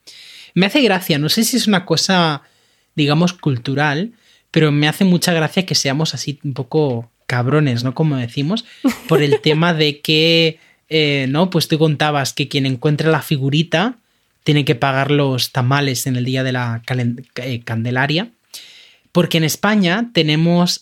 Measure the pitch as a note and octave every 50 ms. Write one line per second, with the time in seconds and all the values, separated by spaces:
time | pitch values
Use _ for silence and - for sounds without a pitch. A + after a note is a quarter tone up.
0 | _ - - - - - - - - - - F3 F#3 G3 G3 D4+ C4+ G#3 F#3 F3+
1 | F3+ - D#3+ C#3+ D3+ D#3 - A3+ A#3 A#3 - A#3 - G#3+ G#3 - G3+ - E3 -
2 | - - F#3+ F3+ E3+ D#3+ D3 C3+ - _ _ _ _ _ _ _ _ _ _ D#3+
3 | D3 C#3 D3 D#3+ F3 F3 F3+ - - D3+ C3 A#2+ - C#3+ C3+ C#3 D3 D3+ C#3 D3+
4 | G3 A#3 - _ _ _ _ _ _ _ - E3 D#3 D3+ C#3+ D3 D3 D3+ D3+ -
5 | G3 F#3 F3+ E3 - F#3 F3 E3 D#3 D3+ - G3 F3+ - D3+ - - C#3 C3+ D3+
6 | D#3+ - - B2 - D3+ C#3+ - - D3 B2 C#3 C3 - - D#3+ D3+ C#3 B2 A#2
7 | A#2 - _ _ _ - C3 B2 A#2+ C3 D3 D#3 D3+ C#3 A#2+ A#2 A#2+ C3 B2 -
8 | D#3+ D#3 C#3+ C3 A#2+ A#2 - C#3+ C#3 D#3 G#3 A3+ - - - - - C4+ - -
9 | - - - - D3 C#3+ C#3 - - D3+ D3+ D#3 E3+ F3 E3+ D#3 D#3 D3+ C#3+ -
10 | - - D#3 D#3 D#3+ E3 E3 E3 E3 D#3+ D#3 - _ _ _ _ _ - D#3+ D#3+
11 | D3+ D3 C#3+ C#3 C3+ C3 C3+ D3+ F#3 F#3 F#3 E3 - - E3+ D3 D#3+ D#3 D3 C3
12 | D#3 D3+ D3 C#3+ C3+ - - - C#3+ B2+ - C#3+ C3+ C3+ C3 B2 - D3+ D3+ C#3+
13 | D#3 D#3+ D#3+ D3 - - D#3+ C3+ C3 C3+ C#3 D#3+ E3 - - D#3+ G3 B3 B3+ -
14 | _ _ _ _ _ _ _ _ - - D3 D3 C#3 C#3+ D3 A#2+ C#3+ C#3 C3+ C3+
15 | C#3 C#3 D3 C#3+ C#3+ C3+ C3 A#2+ A#2 - - C#3 B2 B2 C#3 C#3+ C#3+ C3+ B2+ B2
16 | - C#3 B2+ B2 B2 C3 C3 C3 C3 C3 B2+ B2+ B2 A#2 A2+ A2+ - - C3 B2+
17 | A#2+ A#2+ A#2+ A#2+ - _ - - B2 C3+ B2 A#2 A#2+ - A#2 A2+ A2+ B2 B2 B2+
18 | C3+ C#3+ D3+ E3+ A3 A#3 - _ _ _ - - - - - - - - _ _
19 | _ _ - F3 E3+ D#3 - E3 D#3+ D3+ - - - G3+ G#3+ G#3+ F#3 E3+ F3 A3
20 | A#3 A#3+ - E3+ D#3+ D3+ D3+ D#3 E3 E3+ F3 F3 F3 F3 - -